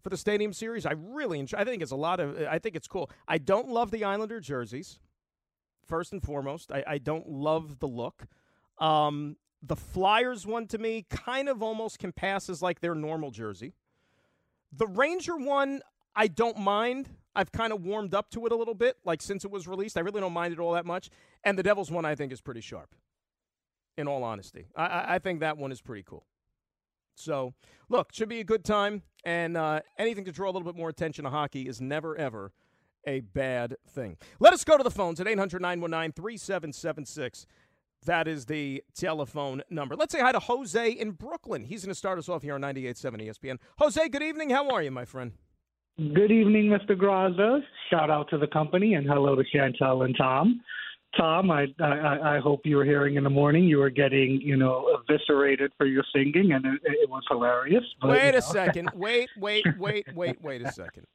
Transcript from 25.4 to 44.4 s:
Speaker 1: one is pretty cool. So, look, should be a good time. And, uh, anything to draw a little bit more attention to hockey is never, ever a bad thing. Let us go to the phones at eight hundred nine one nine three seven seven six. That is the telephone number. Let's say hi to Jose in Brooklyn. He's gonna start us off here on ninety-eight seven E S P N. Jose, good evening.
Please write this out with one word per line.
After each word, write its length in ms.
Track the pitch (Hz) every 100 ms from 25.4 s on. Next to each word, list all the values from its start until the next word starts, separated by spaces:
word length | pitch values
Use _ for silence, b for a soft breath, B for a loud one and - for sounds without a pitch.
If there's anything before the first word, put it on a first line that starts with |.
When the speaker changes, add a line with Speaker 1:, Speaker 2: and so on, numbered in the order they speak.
| 160 151
Speaker 1:
one 140 | 135
is 80 | 127
pretty 240 | - 107
cool. 220 | 92 - _ _ _ _ _ _ _ _ _ _
So, 380 | 156 143 127 - b b b
look, 260 | 240 160
should 140 | - 220
be 120 | 233
a 40 |
good 220 | 196 220 175
time. 380 | 208 202 208 _ _
And, 320 | - 170 170 170
uh, 260 | 156 151 - -
anything 280 | 233 208 185
to 60 |
draw 160 | 147 190
a 20 |
little 140 | 185 175
bit 120 | 175
more 120 | 165
attention 340 | 151 160 151
to 60 | 143
hockey 400 | 147 143 139 131
is 100 | 113
never, 380 | 131 151 160 156
ever 340 | 139 110 98 _ _ _ _ _ -
a 140 | 135
bad 560 | 107 139 131 123 120 - _
thing. 300 | - 113 82 b b
Let 120 | 285
us 140 | 359 -
go 120 | 302
to 60 |
the 80 | 247
phones 300 | 185 180 165
at 60 | 190
eight 100 | 214
hundred 220 | 196 175
nine 180 | 180 175
one 120 | 170
nine 200 | 160 160
three 260 | 151 196 226
seven 360 | - 190 160
seven 320 | - 165 156 143
six. 400 | 151 123 - - _ _ _ _ _ -
That 220 | 170 160
is 200 | 156 117
the 360 | 151 143 135 _ -
telephone 680 | 175 156 135 147 143 131 -
number. 260 | 160 139 160
Let's 160 | 302
say 80 | 320
hi 120 | 254
to 80 | 240
Jose 520 | - 247 240 202 233
in 200 | 240 220
Brooklyn. 520 | 175 240 330 - 165
He's 220 | 113 208 185
gonna 100 | 190
start 220 | 196 180
us 100 | 160
off 140 | 170
here 140 | 143 139
on 60 |
ninety-eight 360 | 139 135 127 120
seven 240 | 135 110
E 80 | 107
S 80 | 107
P 120 | 131
N. 100 | 127 b -
Jose, 320 | 302 233 320
good 140 | 277
evening. 260 | 311 311